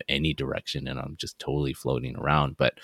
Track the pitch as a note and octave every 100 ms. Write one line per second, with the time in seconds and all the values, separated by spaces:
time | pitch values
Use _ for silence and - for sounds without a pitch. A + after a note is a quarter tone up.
0 | - C#2+ D#2 - B1+ - - - - C2
1 | C2+ D2+ - - - C#2+ C#2+ - - B1+
2 | B1+ B1+ C#2+ D2 C#2+ - C2 -